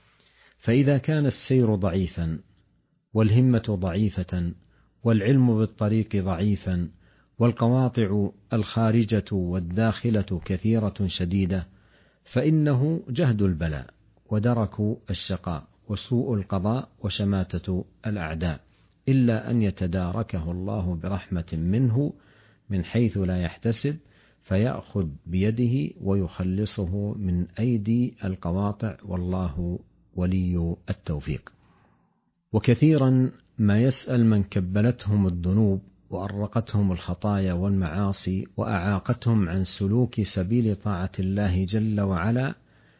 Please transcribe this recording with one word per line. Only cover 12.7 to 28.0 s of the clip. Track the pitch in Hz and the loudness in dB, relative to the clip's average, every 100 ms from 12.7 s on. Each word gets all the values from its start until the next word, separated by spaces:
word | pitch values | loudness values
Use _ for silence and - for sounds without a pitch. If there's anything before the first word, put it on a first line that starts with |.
| 127 147 165 - | 2 0 -2 -4
جهد | 120 127 107 | 0 0 2
البلاء | 98 80 82 71 62 _ _ _ _ | 2 2 -2 -4 -10 _ _ _ _
ودرك | 107 117 117 101 - 107 - - | -2 0 0 -2 -2 -2 -2 -6
الشقاء | 90 - 92 - 78 - _ - | -8 -6 -6 -6 -8 -10 _ -8
وسوء | 101 - 123 131 | -8 -2 -2 0
القضاء | 107 95 98 101 127 - _ | -2 -2 -2 -2 -2 -6 _
وشماتة | 104 - 101 95 92 90 - 90 - _ 113 | -6 -2 0 0 -2 -4 -4 -4 -6 _ -6
الأعداء، | 101 80 80 85 73 - _ _ _ - | -6 -4 -4 -4 -4 -10 _ _ _ 0
إلا | 135 120 110 117 | 2 4 2 0
أن | 120 | 0
يتداركه | 104 - 92 92 90 104 107 90 80 | 0 0 -2 -2 -2 -4 -4 -4 -4
الله | 87 95 107 90 85 | -6 -4 -4 -2 -4
برحمة | 92 95 - 87 82 | -4 -6 -4 -6 -4
منه | 80 85 110 131 117 143 - _ _ _ _ - | -4 0 2 2 2 -2 -6 _ _ _ _ -6
من | 98 85 | -4 -2
حيث | 113 117 101 | 0 0 0
لا | 92 90 | -2 -2
يحتسب، | 85 - 113 110 139 156 - _ _ _ | -4 -4 -4 -2 -4 -6 -12 _ _ _
فيأخذ | - 95 123 - - 101 82 69 - | -4 0 0 -2 -6 -4 -4 -6 -4
بيده | 92 101 113 120 131 156 - | 0 0 2 0 0 -2 -4
ويخلصه | 98 98 87 - 92 95 104 - 90 101 101 | -2 0 -2 -4 -2 -2 -2 -4 -4 -4 -4
من | 104 95 90 87 - | -4 -2 -2 -2 -2
أيدي | 120 117 104 117 | -2 0 0 0